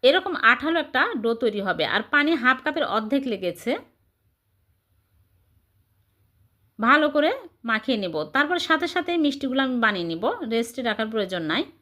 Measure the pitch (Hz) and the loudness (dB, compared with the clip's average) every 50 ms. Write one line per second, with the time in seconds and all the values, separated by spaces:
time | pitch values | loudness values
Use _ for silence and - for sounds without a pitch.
0 | - 254 294 359 359 392 349 - - 226 247 247 269 311 330 339 294 320 - 262 | 6 6 4 4 2 0 -4 2 4 4 4 4 0 -2 -2 -2 -2 -2 0 0
1 | 302 453 466 254 208 226 233 226 254 226 202 202 196 196 175 165 156 - - 202 | 0 0 0 -2 0 0 0 0 0 -2 -2 -2 -2 -2 0 0 0 0 0 -2
2 | 220 - - 285 294 302 339 277 233 254 262 254 - 311 294 320 294 - - 220 | -2 0 0 2 2 2 0 2 2 2 0 2 -2 -4 -2 -2 -2 0 0 -2
3 | 220 214 262 277 269 262 220 190 190 175 175 - - 233 277 440 - _ _ _ | -2 0 -2 -2 -2 -2 -6 -4 -4 -6 -6 -4 -4 -4 -4 -4 -6 _ _ _
4 | _ _ _ _ _ _ _ _ _ _ _ _ _ _ _ _ _ _ _ _ | _ _ _ _ _ _ _ _ _ _ _ _ _ _ _ _ _ _ _ _
5 | _ _ _ _ _ _ _ _ _ _ _ _ _ _ _ _ _ _ _ _ | _ _ _ _ _ _ _ _ _ _ _ _ _ _ _ _ _ _ _ _
6 | _ _ _ _ _ _ _ _ _ _ _ _ _ _ _ - 214 233 269 302 | _ _ _ _ _ _ _ _ _ _ _ _ _ _ _ -2 4 4 6 6
7 | 311 302 277 302 294 320 508 539 427 339 _ _ _ 233 226 220 - - 254 214 | 4 4 2 2 2 2 0 -2 -8 -16 _ _ _ -4 -4 -2 0 -2 -2 -2
8 | 196 180 160 156 156 156 - 262 294 294 359 349 339 - 320 311 349 339 349 359 | -2 -4 -4 -4 -6 -2 0 0 0 0 0 -4 0 0 0 0 0 -2 -2 -4
9 | 349 - 349 339 311 285 269 277 - 269 254 269 269 262 254 247 226 214 208 185 | -2 -2 0 2 2 2 0 0 -4 -2 0 0 0 0 0 2 2 2 0 0
10 | 170 170 165 165 196 262 480 480 349 220 226 226 233 233 - - 247 240 208 202 | -4 -4 -4 -2 -2 -2 -2 -2 -4 -2 -2 -2 -2 -2 -6 -4 -2 -2 -2 -2
11 | 220 220 220 220 202 185 185 175 165 151 160 226 320 - - _ | -4 -4 -2 -4 -4 -2 -4 -4 -2 -2 -2 -2 -2 -4 -8 _